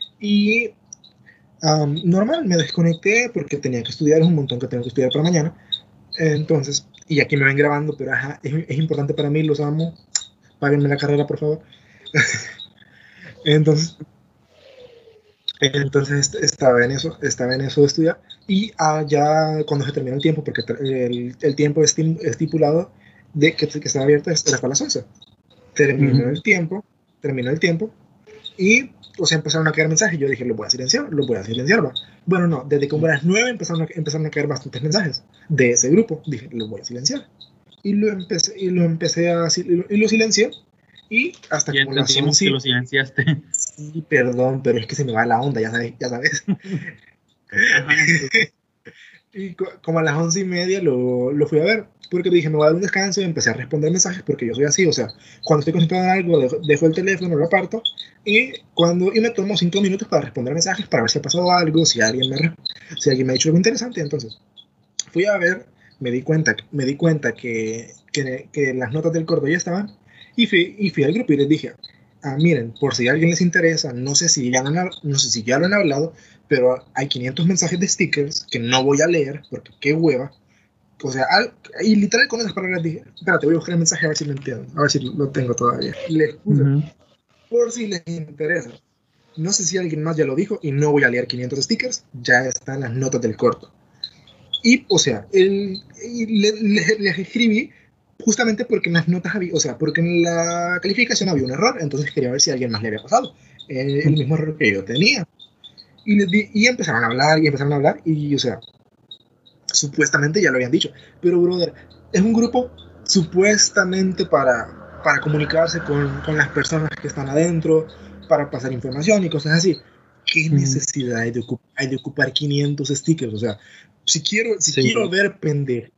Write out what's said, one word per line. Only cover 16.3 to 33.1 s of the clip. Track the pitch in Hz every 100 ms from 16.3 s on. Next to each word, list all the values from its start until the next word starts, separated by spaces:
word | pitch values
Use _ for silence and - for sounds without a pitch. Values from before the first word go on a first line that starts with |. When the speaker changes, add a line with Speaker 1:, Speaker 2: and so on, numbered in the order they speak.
| -
Speaker 1:
est-, |
estaba | - - 135 120
en | 123
eso, | 139 160 -
estaba | 143 - 123 131
en |
eso | 135 151
de | 143
estudiar. | - 160 - _ - -
Y, | 190 220 -
ah, | 156 156 143
ya | 143 147 156 156 156 151
cuando | 143 135
se |
terminó | 139 127 135
el |
tiempo, | 170 156
porque | 135 110
ter-, | 110 -
el, | 135 131 123 120 123 -
el | 151 143
tiempo | 147 151
esti-, | 151 - 160 160
estipulado | 156 151 160 165 143 160 196 _ - _ _
de | 147 156 -
que, | 147
que | 147 139
estaba | 139 139
abierto | 147 175
era | 160
hasta | 151 135 127
las | -
once. | 302 - - _ - _ _ _ _
Terminó | - 139 139 139 135
Speaker 2:
Ujú. | 123
Speaker 1:
el | 151
tiempo, | 220 185 165 190 - _ _ _
terminó | 143 131 123
el | 156
tiempo, | 175 165 220 - _ _ - - - -
y, | 190 240 262 - - -
o | 160
sea, | 156
empezaron | 156 165 160
a |
caer | - 156
mensajes. | 160 208 165
Yo | 135
dije, | 131 123
"Los | 110
voy | 107
a |
silenciar, | 123 127 247 285
los | 147 127
voy | 104
a |
silenciar, | 101 120 139 220 151
va". | - - _ -
Bueno, | 180 175
no, | 156 143
desde | 143 143
como | 151
las | 160